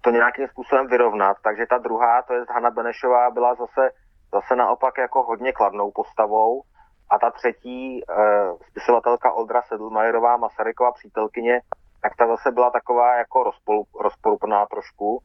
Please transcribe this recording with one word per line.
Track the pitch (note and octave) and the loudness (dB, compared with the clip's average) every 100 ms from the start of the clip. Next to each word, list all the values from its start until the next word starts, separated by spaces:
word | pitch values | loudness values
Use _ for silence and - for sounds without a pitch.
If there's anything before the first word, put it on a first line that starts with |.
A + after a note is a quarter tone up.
to | B2 | 2
nějakým | A#2 A#2+ B2+ C3+ | 2 2 0 -10
způsobem | - A#2+ C3+ C3+ | -10 -2 0 2
vyrovnat, | B2 A#2+ G#2+ G2 G2 | 2 2 4 0 0
takže | A2 G#2+ A#2 | -4 -4 -2
ta | B2 | -2
druhá, | A#2 A2+ A#2+ A#2+ | -2 0 2 2
to | B2 | 0
jest | B2 A#2+ | -6 -4
Hana | A#2+ A#2 | -2 -2
Benešová, | A2+ A#2 A2+ B2+ B2 B2 | -2 -6 -4 2 2 2
byla | A#2+ B2 B2 | 2 0 0
zase, | A#2 - C3 - _ _ _ | -6 0 0 -2 _ _ _
zase | - - B2 | -6 0 2
naopak | A2+ A#2+ C3 - | 2 2 -2 -2
jako | B2+ C3+ | -2 0
hodně | A#2+ A2 B2+ | -2 -2 -4
kladnou | B2+ G2+ G2+ G2+ | 0 0 0 -4
postavou | G2+ G#2+ - G#2+ G#2+ A2 C3 - _ _ _ _ | -4 -8 -2 0 2 2 0 -8 _ _ _ _
a | G#3 | 0
ta | - | 0
třetí, | - A#3+ - B2+ B2+ C3 B2+ - | 0 -4 -4 -14 -12 -10 -12 -6
eh, | E2+ G#2+ G#2 G2 F2 - | 0 2 2 0 -4 -14
spisovatelka | - - A#2+ - A#2+ B2 | -8 0 2 2 0 0
Oldra | A2+ A2+ A#2+ | -2 -2 -2
Sedlmajerová, | - A2 G#2+ A2 A2+ A#2 A#2+ A#2+ | -4 -10 -6 -2 0 2 2 2
Masarykova | A2+ - A2+ A2+ B2 | -2 -4 -6 0 0
přítelkyně, | B2 G#2+ - G#2+ - A#2 B2 - - _ _ | 0 -10 -6 -4 -4 0 -2 -2 -16 _ _
tak | - - | -8 0
ta | A#2 | 0
zase | A#2 C#3 | 0 -2
byla | B2 B2 | 2 2
taková | B2 - A#2+ B2 B2 | 0 -2 2 2 2
jako | A#2 C3 | 0 0
rozpolu-, | A#2 - - G#2+ G#2 - | 0 -4 -4 -2 -2 -6
rozporupná | G#2 - A2+ G#2 G#2 G#2 G#2 | -6 -2 -2 -2 0 0 0
trošku | G#2 - _ G#2 B2 | -4 -12 _ -6 -6